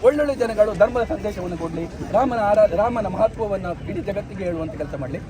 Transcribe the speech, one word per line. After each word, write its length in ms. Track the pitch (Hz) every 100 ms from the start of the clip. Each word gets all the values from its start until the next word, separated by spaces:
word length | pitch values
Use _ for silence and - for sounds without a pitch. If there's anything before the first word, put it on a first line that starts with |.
| 226
ಒಳ್ಳೊಳ್ಳೆ 280 | 294 294
ಜನಗಳು 400 | 262 233 214 214
ಧರ್ಮದ 280 | 190 214 247
ಸಂದೇಶವನ್ನು 560 | 226 320 208 190 180 170
ಕೊಡ್ಲಿ, 260 | 165 160 165 - -
ರಾಮನ 260 | 214 262 240
ಆರಾ-, 380 | 202 208 208 170
ರಾಮನ 300 | 220 240 202
ಮಹತ್ವವನ್ನ 600 | 190 220 - 214 196 185 175 -
ಇಡೀ 120 | 269
ಜಗತ್ತಿಗೆ 440 | 247 196 202 196
ಹೇಳುವಂತ 300 | 180 165 160
ಕೆಲಸ 200 | 147 147 -
ಮಾಡ್ಲಿ 200 | 131 151 -